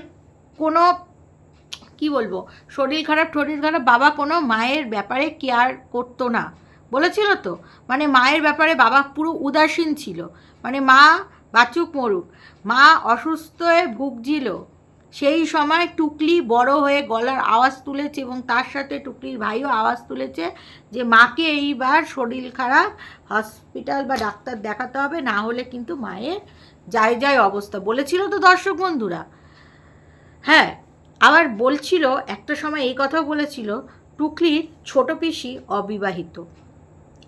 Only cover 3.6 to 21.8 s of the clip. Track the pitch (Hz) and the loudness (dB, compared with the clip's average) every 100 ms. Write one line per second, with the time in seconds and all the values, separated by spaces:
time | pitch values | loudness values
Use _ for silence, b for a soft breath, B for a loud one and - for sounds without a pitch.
3.6 | 311 330 254 240 285 294 285 339 277 220 | -2 0 2 6 4 4 -2 0 0 0
4.6 | 240 294 254 214 202 254 311 302 262 240 | 0 -2 -2 -6 -4 -2 -2 -4 -2 2
5.6 | 247 262 - 240 240 - 254 226 160 - | 2 0 -8 -8 -8 -4 -2 -2 -4 -12
6.6 | b b _ 254 349 359 415 381 196 165 | b b _ 0 0 0 0 0 -4 -10
7.6 | B B - 254 294 262 254 311 302 302 | B B -6 -2 2 4 4 2 2 2
8.6 | 311 320 247 269 277 294 320 330 269 269 | 2 4 4 4 2 -4 -4 -2 -2 2
9.6 | 311 311 320 294 - 170 170 b b b | 2 2 -2 -4 -8 -10 -12 b b b
10.6 | 240 269 262 262 294 349 392 b _ 220 | -6 -2 6 8 8 6 -2 b _ 2
11.6 | 240 330 339 277 240 190 170 b b b | 2 0 -4 -2 -2 -2 -4 b b b
12.6 | 196 247 294 320 - 233 320 320 - _ | -2 6 6 6 2 -2 0 -6 -8 _
13.6 | 339 339 359 220 277 233 233 302 247 175 | 2 2 2 -6 -8 -8 -4 -4 -2 -8
14.6 | - _ _ _ _ - 285 330 311 320 | -12 _ _ _ _ -2 0 2 0 0
15.6 | 294 320 349 339 311 302 311 349 240 233 | 0 0 0 -2 -4 0 2 2 2 2
16.6 | 247 285 277 285 277 226 240 262 - 220 | 4 4 2 0 0 -2 -2 0 2 4
17.6 | 262 269 - 277 294 285 254 254 247 240 | 2 0 -10 -6 -6 -8 -8 -10 -2 -2
18.6 | 247 277 277 285 262 226 262 254 214 226 | -2 -6 -8 -8 -10 -14 -12 -6 -4 -4
19.6 | 277 226 226 240 - - - - 339 - | -2 0 0 -4 -8 -8 -8 -6 -8 -10
20.6 | B B _ 220 240 226 240 240 330 294 | B B _ -6 4 6 6 2 -2 0
21.6 | 285 262 | -2 -2